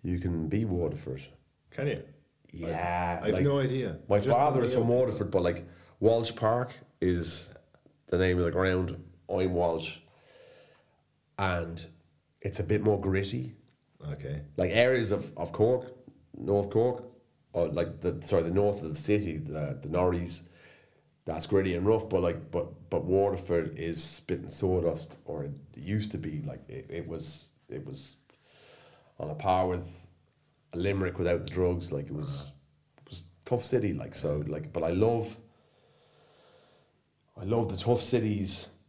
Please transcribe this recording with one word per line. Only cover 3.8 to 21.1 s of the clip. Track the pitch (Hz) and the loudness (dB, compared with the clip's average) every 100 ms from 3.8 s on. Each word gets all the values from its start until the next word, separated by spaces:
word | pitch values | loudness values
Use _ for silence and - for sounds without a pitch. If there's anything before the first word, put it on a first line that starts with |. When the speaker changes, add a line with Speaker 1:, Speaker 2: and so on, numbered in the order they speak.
| 113 78 - | -4 -6 2
Speaker 1:
my | 101 | 2
Speaker 2:
Just | 117 | 6
Speaker 1:
father | 120 147 135 | 6 6 4
Speaker 2:
not | |
Speaker 1:
is | 117 | 2
from | 123 117 | 4 4
Speaker 2:
real. | 120 | 4
Speaker 1:
Waterford, | 127 - 95 | 4 0 0
but, | 95 | 2
like, | 87 87 - - - _ | 2 0 -8 -18 -20 _
Walsh | 107 117 113 | 4 4 2
Park | - 110 120 123 - - _ | 2 2 4 0 -8 -20 _
is | 92 87 80 - - - _ _ _ _ - | 2 2 0 -6 -8 -18 _ _ _ _ -2
the | 87 | 2
name | 92 90 | 4 4
of | |
the | 85 | 2
ground. | 87 95 92 92 - - - - | 2 2 2 0 -6 -12 -20 -6
I'm | 95 92 | 0 2
Walsh. | 90 87 82 80 - - _ _ - - - - _ _ _ _ _ _ - | 2 2 0 -6 -12 -20 _ _ -20 -20 -20 -20 _ _ _ _ _ _ -2
And | 95 87 82 85 - - _ _ _ _ | 0 0 -2 -8 -12 -18 _ _ _ _
it's | 98 - | -6 -4
a | |
bit | 92 104 | 2 4
more | 107 101 | 4 2
gritty. | 98 95 98 123 127 - _ _ _ _ 73 | 2 0 0 -4 -6 -12 _ _ _ _ -10
Speaker 2:
Okay. | 71 69 73 71 - | -8 -6 -8 -6 -2
Speaker 1:
Like, | 90 | 2
areas | 104 123 127 107 | 6 6 4 2
of, | 101 - - | 0 -2 -8
of | 87 | -6
Cork, | - 110 127 - - - - _ | 4 4 4 -2 -16 -20 -20 _
North | - - 101 98 | -8 0 2 2
Cork, | 110 123 123 - - _ _ _ | 2 2 0 -10 -20 _ _ _
or, | 85 82 | 0 0
like, | 78 85 - | 0 -2 -2
the, | 87 - | -4 -4
sorry, | - 92 | 2 2
the | 82 | 4
north | 92 104 101 | 4 4 2
of | 78 | -6
the | 76 | -6
city, | - 104 87 78 | 2 2 2 -4
the, | 76 76 71 - | -6 -4 -4 -6
the | 73 | -2
Norries, | 87 90 87 85 - - - - - _ _ _ | 2 2 2 -4 -8 -12 -20 -20 -20 _ _ _